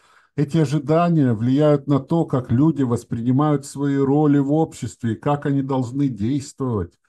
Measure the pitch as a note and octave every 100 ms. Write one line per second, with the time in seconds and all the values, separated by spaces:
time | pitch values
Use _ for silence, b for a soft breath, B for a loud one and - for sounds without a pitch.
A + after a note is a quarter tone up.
0 | b b b - C#3+ E3 C#3 D#3 C3+ D#3+
1 | F3 D#3+ C3 A2 A#2+ C3+ D3+ D3 C#3+ C#3
2 | C#3 E3+ D#3 C3+ B2 A#2 D#3+ C#3 B2+ A#2
3 | - A#2 A#2+ B2+ D3+ C#3+ C#3 C#3 C#3+ C#3
4 | C3+ D3 D3+ C#3+ C#3 D3+ D#3 - B2 -
5 | A#2 G#2+ D3 C#3+ D3 C#3 C3+ C3+ A#2+ C3+
6 | C#3+ G#2 G#2+ C#3+ - - C3 G#2+ E2+ _